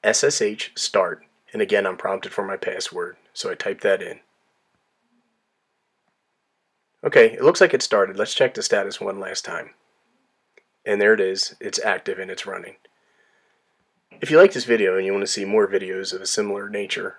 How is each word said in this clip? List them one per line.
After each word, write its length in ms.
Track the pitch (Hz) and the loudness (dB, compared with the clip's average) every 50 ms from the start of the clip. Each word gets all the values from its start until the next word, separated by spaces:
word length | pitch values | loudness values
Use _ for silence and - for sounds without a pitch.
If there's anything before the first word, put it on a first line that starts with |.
| - | 2
S 180 | 107 113 - - | 2 2 2 2
S 180 | 143 139 - | 2 2 0
H 300 | 110 104 107 110 - - _ | -2 -2 -2 -6 -10 -10 _
start, 480 | - - - - 104 92 87 87 - _ _ _ _ _ _ - | -8 -8 0 2 2 2 2 -2 -10 _ _ _ _ _ _ -4
and 80 | 110 | -4
again 240 | 104 95 104 101 98 | -2 2 2 2 2
I'm 120 | 95 92 | 0 -4
prompted 360 | - - 95 98 98 - 95 - | -4 -4 -4 -4 -4 -6 -8 -8
for 120 | - 101 | -6 -6
my 120 | 95 98 | -6 -6
password, 600 | 95 - 104 95 92 95 - - 90 87 - - _ _ _ _ | -6 -6 -8 -6 -6 -8 -8 -8 -8 -8 -8 -10 _ _ _ _
so 180 | - - 98 | -8 -8 -8
I 40 | 90 | -6
type 260 | - - 104 98 - | -6 -6 -6 -6 -2
that 200 | - 101 98 92 | 0 0 0 0
in. 200 | 90 87 87 - _ _ _ _ _ _ _ _ _ _ _ _ _ _ _ _ _ _ _ _ _ _ _ _ _ _ _ _ _ _ _ _ _ _ _ _ _ _ _ _ _ _ _ _ _ _ _ _ _ _ _ _ _ _ _ _ - | -2 -10 -14 -16 _ _ _ _ _ _ _ _ _ _ _ _ _ _ _ _ _ _ _ _ _ _ _ _ _ _ _ _ _ _ _ _ _ _ _ _ _ _ _ _ _ _ _ _ _ _ _ _ _ _ _ _ _ _ _ _ -6
Okay, 300 | 120 - 139 113 113 113 | 4 6 8 8 8 6
it 100 | - 127 | 4 4
looks 180 | 147 175 - | 4 6 6
like 140 | 190 165 - | 4 4 4
it 80 | - - | 0 -2
started. 340 | - - 104 98 95 95 | 0 2 2 2 0 0
Let's 180 | 98 107 - - | -6 -4 -4 0
check 200 | - 135 127 - | 0 0 0 0
the 80 | - 104 | -4 -4
status 380 | - - 104 98 98 98 - | -2 -2 -2 -2 -4 -8 -8
one 180 | 107 98 98 98 | -8 -8 -8 -8
last 260 | 95 - - - - | -10 -10 -10 -10 -10
time. 260 | - 87 82 76 73 _ _ _ _ _ _ _ _ _ _ _ _ _ _ _ _ _ _ _ _ _ _ _ | -10 -10 -10 -12 -12 _ _ _ _ _ _ _ _ _ _ _ _ _ _ _ _ _ _ _ _ _ _ _
And 140 | - 104 101 | -2 0 4
there 120 | 101 104 110 | 6 6 6
it 80 | 104 | 4
is, 360 | 98 95 95 95 - - - _ | 2 -2 -2 -4 -6 -8 -8 _
it's 240 | - 101 - - - | -12 -8 -8 -4 -2
active 340 | 107 98 90 - - 92 95 | -2 -2 -2 -4 -8 -8 -8
and 120 | 95 92 | -10 -12
it's 160 | 95 92 - | -12 -12 -12
running. 300 | 98 95 90 87 - - _ _ _ _ _ _ _ _ _ _ _ _ _ _ _ _ _ _ _ _ _ _ _ _ _ _ _ - - - | -12 -12 -12 -14 -16 -20 _ _ _ _ _ _ _ _ _ _ _ _ _ _ _ _ _ _ _ _ _ _ _ _ _ _ _ -12 -10 -4
If 80 | - | 4
you 80 | 151 160 | 8 8
like 140 | 185 196 - | 8 8 6
this 120 | 127 120 | 0 0
video 320 | 120 120 110 101 95 92 | 0 2 2 2 2 0
and 80 | 95 95 | 0 0
you 80 | 95 98 | -2 -2
want 140 | 98 98 | -2 -2
to 40 | 98 | -4
see 140 | - 110 98 | -4 -6 -4
more 240 | 98 104 110 104 95 | 0 2 2 2 2
videos 460 | 98 95 95 92 95 95 98 95 92 | 0 -2 -2 -2 -8 -8 -6 -8 -8
of 80 | 92 95 | -8 -8
a 40 | |
similar 440 | - - - 107 101 98 101 101 104 | -6 -4 -4 -2 -4 -4 -6 -8 -8
nature 460 | 104 101 101 95 - 98 92 95 - | -8 -8 -6 -6 -8 -8 -8 -10 -12